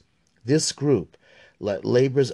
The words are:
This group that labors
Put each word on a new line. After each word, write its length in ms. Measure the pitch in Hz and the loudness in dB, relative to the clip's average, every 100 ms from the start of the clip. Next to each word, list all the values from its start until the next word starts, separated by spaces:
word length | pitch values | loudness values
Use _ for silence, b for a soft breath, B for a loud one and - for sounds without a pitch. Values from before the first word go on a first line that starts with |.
| _ _ _ _ 117 | _ _ _ _ -2
This 260 | 151 - | 0 0
group 460 | - 143 113 78 _ B B B B | -4 0 0 -2 _ B B B B
that 240 | 101 98 | -6 -4
labors 480 | 107 120 135 135 127 | 0 2 2 0 -2